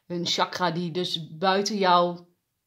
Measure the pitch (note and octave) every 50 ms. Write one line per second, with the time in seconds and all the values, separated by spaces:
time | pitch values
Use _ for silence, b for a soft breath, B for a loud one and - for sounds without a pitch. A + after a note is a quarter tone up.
0 | b - F3 F3 E3+ D#3 - - F3+ - - - F3+ F3 E3 E3 F3+ F3 D3+ F3+
1 | F3+ E3+ - E3+ D#3+ D#3+ D#3+ D#3 F3+ F#3+ F#3+ G3 G3+ G#3 A3 G3+ F#3+ F3+ F3 F3
2 | F3 F3 F3 F3 - _ _ _ _ _ _ _ _